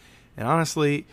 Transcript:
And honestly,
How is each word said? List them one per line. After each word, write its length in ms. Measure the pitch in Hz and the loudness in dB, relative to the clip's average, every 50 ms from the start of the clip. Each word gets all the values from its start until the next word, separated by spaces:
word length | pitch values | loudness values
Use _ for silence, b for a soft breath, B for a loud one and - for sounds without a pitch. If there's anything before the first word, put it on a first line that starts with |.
| B B B B B B B | B B B B B B B
And 120 | - 107 | -6 -2
honestly, 600 | 120 151 165 160 143 - 165 151 147 143 135 - B | 0 0 0 0 0 0 0 0 2 0 -2 -4 B